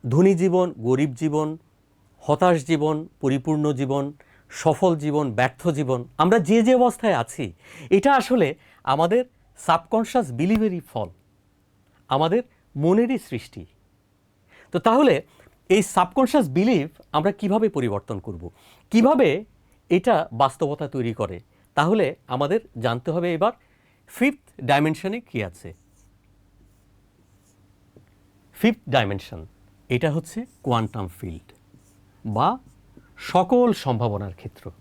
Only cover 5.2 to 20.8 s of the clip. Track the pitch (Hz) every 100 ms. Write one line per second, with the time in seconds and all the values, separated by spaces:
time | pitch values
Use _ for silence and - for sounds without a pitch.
5.2 | 139 107 131 - 175 147 131 127 120 -
6.2 | 170 226 160 226 233 254 247 - 226 147
7.2 | 113 - 110 - - - 139 196 277 269
8.2 | - 247 151 151 _ _ - 143 175 233
9.2 | 247 _ _ - - 165 - 220 220 254
10.2 | 139 120 175 220 214 180 - 226 92 -
11.2 | _ _ _ _ _ _ _ _ _ 139
12.2 | 160 220 247 _ _ 143 160 202 240 240
13.2 | - 139 - - 85 _ _ _ _ _
14.2 | _ _ _ - _ 175 220 240 277 147
15.2 | - _ _ _ _ 196 196 - 180 -
16.2 | 262 302 170 139 214 202 151 - _ 151
17.2 | 180 196 202 214 214 143 123 101 - 101
18.2 | 113 87 85 _ _ _ _ 220 240 285
19.2 | 196 156 220 _ _ _ _ 180 247 185
20.2 | 165 113 135 - 151 147